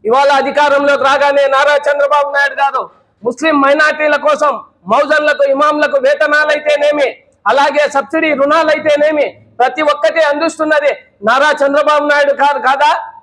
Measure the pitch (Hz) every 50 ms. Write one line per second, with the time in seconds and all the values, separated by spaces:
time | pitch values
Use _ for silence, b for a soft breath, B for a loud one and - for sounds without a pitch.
0 | _ 208 233 269 277 277 285 269 254 269 269 285 294 294 277 277 285 285 285 262
1 | 262 269 277 285 277 285 277 285 277 269 269 262 294 294 294 285 285 294 285 285
2 | 285 277 294 294 285 285 285 285 285 277 269 277 277 277 262 254 196 165 _ _
3 | _ _ _ _ - 233 240 - 294 320 311 285 269 277 285 302 302 302 294 302
4 | 302 302 294 285 - 294 302 - 302 294 254 - - _ _ _ _ 180 214 262
5 | 294 277 302 302 302 302 294 285 285 277 269 269 294 302 294 294 302 285 285 269
6 | 247 269 294 277 311 294 294 302 302 302 302 294 294 302 302 294 294 294 294 294
7 | 277 247 - _ _ _ _ _ _ 202 233 277 285 302 277 285 294 277 - 277
8 | 269 - - 320 320 311 294 254 277 285 302 330 320 311 311 311 302 311 294 294
9 | 294 302 311 294 269 202 - - - _ _ - 247 254 254 311 311 294 294 285
10 | - 320 - 330 311 294 285 294 330 330 - - 311 311 311 294 294 285 214 -
11 | - _ _ _ 196 214 240 269 285 302 285 285 277 277 277 294 294 294 302 294
12 | 294 294 294 294 285 285 277 277 277 285 285 269 226 254 277 285 294 302 339 -
13 | - - - -